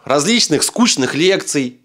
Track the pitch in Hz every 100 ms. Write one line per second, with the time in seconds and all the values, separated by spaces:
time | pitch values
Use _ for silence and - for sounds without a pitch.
0 | - 143 165 233 - 139 - - 233 -
1 | 127 139 185 190 - 143 123 -